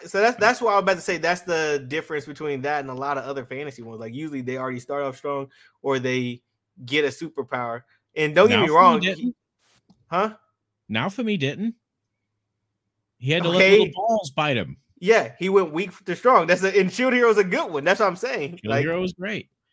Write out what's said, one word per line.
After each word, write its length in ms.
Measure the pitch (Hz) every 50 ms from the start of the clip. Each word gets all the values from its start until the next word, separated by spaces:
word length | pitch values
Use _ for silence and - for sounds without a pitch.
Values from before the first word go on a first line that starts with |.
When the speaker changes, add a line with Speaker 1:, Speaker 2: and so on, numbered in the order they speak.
Speaker 1:
I, 40 | -
so 120 | 175 - 196
that's, 180 | 214 233 247
that's 220 | - 208 226 247 -
why 140 | 247 220 202
I'm 60 | 196
about 160 | 185 190 190
to 60 | 170
say 160 | - - 180
that's 240 | 160 160 165 180 175
the 440 | - 180 170 160 156 151 147 139 131
difference 380 | 127 143 160 160 - 160 147 139
between 360 | 151 143 - 156 147 143 131 131
that 160 | 143 151 147
and 100 | 135 135
a 60 | 127
lot 220 | 127 139 143 143 135
of 60 | 120
other 200 | 135 139 139 120
fantasy 380 | - 131 135 147 147 127 - 113
ones. 160 | 113 113 110
Like, 140 | 113 117 117
usually 260 | 139 156 156 143 135
they 160 | 123 127 127
already 220 | 131 131 127 127 123
start 240 | 123 - 143 143 143
off 140 | 135 123
strong 320 | - - 147 143 139 135 135 _ _ _ _ _ _ -
or 160 | 139 135 131
they 420 | 123 127 127 127 123 123 120 120 _ _ _ _ _ _ _ - 127
get 220 | 120 139 151 147
a 40 | 135
superpower. 760 | 135 - 170 151 - 143 127 - 135 123 120 117 117 120 - _ _ _ _ _ _
And 180 | 156 156 151 151
don't 140 | 175 202 220
get 100 | 208 208
me 80 | -
Speaker 2:
Naofumi 60 | 156 151
Speaker 1:
wrong. 240 | 170 185 180 165 -
Speaker 2:
didn't. 180 | 175 190 185 -
Speaker 1:
He, 160 | 233 247 - - _ _ _ _ _ _ _ _ _ _ _ _ _ _
huh? 240 | 165 180 208 220 214 - _ _ _ _ _ _ _ _ _ -
Speaker 2:
Naofumi 460 | - 113 135 196 190 - 233 220 208
didn't. 380 | 170 135 135 147 165 208 233 226 - _ _ _ _ _ _ _ _ _ _ _ _ _ _ _ _ _ _ _ _ _ _ _ _ _ _ _ _
He 120 | 123 135
had 120 | 156 175 170
to 60 | 165
Speaker 1:
Okay. 80 | 175 185
Speaker 2:
let 120 | 190 190
little 220 | 202 214 208 - -
balls 380 | 180 202 226 226 214 180 139
bite 260 | - 160 151 151 131
him. 200 | 113 87 65 135 - _ _ _ _
Speaker 1:
Yeah, 340 | 175 196 226 196 135 120 -
he 120 | - 170 190
went 220 | 190 196 185 156
weak 200 | 147 165 202 185 - - _
to 100 | 185 170
strong. 320 | - - 247 254 196 165
That's 160 | 165 180 180 190
a, 120 | 190 185 202
and 120 | 190 180
Shield 220 | - - 254 262 240
Hero's 240 | 247 240 233 214
a 60 | 208 196
good 280 | 180 196 302 330 214
one. 120 | 160 123 139
That's 160 | 170 196 -
what 80 | 220
I'm 80 | 190 175
saying. 420 | 180 - 254 269 202 143 139 175
Speaker 2:
Shield 140 | - - -
Speaker 1:
Like, 100 | - -
Speaker 2:
Hero 180 | 139 160 170 180
was 140 | 185 185 175
great. 360 | - 180 208 214 160 - _ _ _ _ _